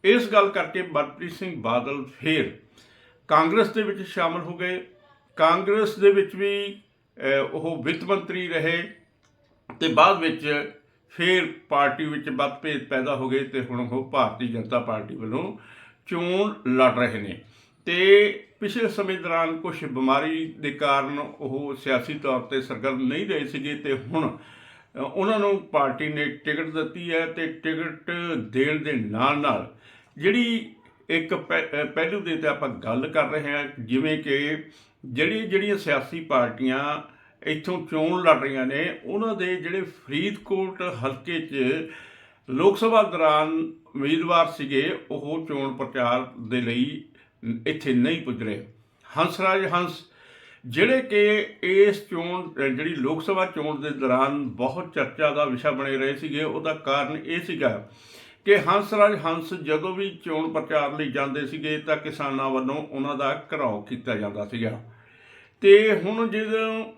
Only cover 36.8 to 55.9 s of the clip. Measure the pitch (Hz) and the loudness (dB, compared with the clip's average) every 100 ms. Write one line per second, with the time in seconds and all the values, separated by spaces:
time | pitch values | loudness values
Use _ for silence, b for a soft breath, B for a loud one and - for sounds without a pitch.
36.8 | 143 147 - B B B - 151 151 180 | -2 -6 -8 B B B -6 -4 -4 -6
37.8 | - 156 160 185 170 143 139 135 127 139 | -4 0 2 4 6 6 4 -2 -2 -2
38.8 | 175 - - 196 226 196 180 185 170 185 | -4 -6 -6 -4 -2 -2 -2 -4 -4 -6
39.8 | 180 - - 143 196 208 - 190 190 185 | -6 -12 -6 -2 -2 -4 -4 -2 -2 -4
40.8 | 180 143 131 131 170 165 160 135 127 160 | -6 -4 -6 -6 -6 -6 -4 0 0 0
41.8 | 165 B B B B B - 131 190 196 | -4 B B B B B -6 4 4 4
42.8 | 226 220 208 170 160 151 156 160 160 - | 4 4 4 4 4 6 2 0 -4 -8
43.8 | _ 143 139 165 165 170 160 - 135 139 | _ -4 0 0 4 4 4 0 -2 0
44.8 | 156 165 - 147 143 160 160 143 135 127 | 0 -4 -8 -10 -6 -8 -6 -6 -6 -6
45.8 | 131 135 120 127 127 - 113 123 117 120 | -6 0 2 0 -2 -12 -4 -2 0 0
46.8 | 135 156 - b b _ - 123 147 156 | -2 -2 -14 b b _ -6 -4 -4 -4
47.8 | 139 123 131 165 131 113 110 98 - - | 0 4 4 0 -4 -6 -4 -6 -10 -20
48.8 | _ _ - - 330 - 190 196 185 175 | _ _ -8 0 0 2 0 2 0 0
49.8 | 175 - - B B B B B 127 123 | -2 -8 -18 B B B B B -6 2
50.8 | 220 262 254 208 208 208 208 - 175 190 | 4 4 2 4 6 4 -2 -4 2 6
51.8 | 208 202 - 175 170 180 165 143 139 127 | 6 4 -6 -6 -4 -6 -6 -2 -2 0
52.8 | 160 156 127 160 175 190 185 156 151 151 | -4 -2 -2 -2 -2 0 0 -2 -4 -4
53.8 | 147 139 131 127 139 143 131 95 131 180 | -6 -2 2 4 2 0 -6 -4 -4 -4
54.8 | 170 156 135 - 151 143 147 123 151 131 | -6 -4 -4 0 0 2 0 0 -2 -2
55.8 | 139 | -2